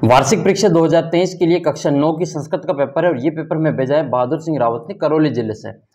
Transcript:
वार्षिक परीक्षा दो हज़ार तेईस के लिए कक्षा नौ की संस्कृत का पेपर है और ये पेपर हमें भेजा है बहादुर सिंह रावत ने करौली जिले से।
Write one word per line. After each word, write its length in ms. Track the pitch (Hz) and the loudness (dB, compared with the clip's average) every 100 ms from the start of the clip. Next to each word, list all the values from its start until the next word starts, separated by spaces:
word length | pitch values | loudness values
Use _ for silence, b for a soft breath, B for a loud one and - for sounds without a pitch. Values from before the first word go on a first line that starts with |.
वार्षिक 400 | - 127 175 208 | 6 4 4 2
परीक्षा 240 | 165 196 214 | 2 2 4
दो 160 | 165 | 4
हज़ार 180 | 165 165 | 4 2
तेईस 320 | 160 170 180 | 2 0 0
के 120 | 180 170 | 0 2
लिए 140 | 175 | 2
कक्षा 300 | 165 147 170 | 0 -2 -2
नौ 220 | 143 151 | 0 0
की 120 | 160 | 0
संस्कृत 380 | 175 156 139 175 - | -4 -6 -6 -8 -4
का 60 | |
पेपर 320 | 143 135 151 | -2 -2 0
है 60 | 175 | 0
और 80 | 139 | 0
ये 120 | 139 | -4
पेपर 260 | 156 156 160 | -4 -6 -2
हमें 200 | 160 - | -2 -2
भेजा 200 | 131 143 | 0 0
है 120 | 151 | 0
बहादुर 320 | 123 123 160 | -2 -2 -2
सिंह 180 | 160 147 | -4 -2
रावत 260 | 120 117 135 | 0 -2 -8
ने 60 | |
करौली 360 | 202 - 156 156 | -6 -2 2 0
जिले 240 | 117 110 | 0 -4
से। 180 | 104 104 - _ | -6 -12 -18 _